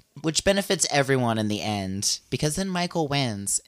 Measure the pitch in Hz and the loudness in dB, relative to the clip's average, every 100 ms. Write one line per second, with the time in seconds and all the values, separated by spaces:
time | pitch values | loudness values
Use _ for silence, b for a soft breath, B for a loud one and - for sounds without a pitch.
0 | _ - 156 151 - 196 196 185 - 143 | _ -8 -2 0 2 2 2 0 2 2
1 | 131 135 117 110 107 104 107 104 95 95 | 4 4 4 2 0 -2 -2 -4 -4 -2
2 | - - - 131 151 151 190 175 175 170 | -2 -4 -4 -2 -2 -2 -2 -2 -2 0
3 | 147 143 127 101 101 - | 0 0 0 -2 -2 -4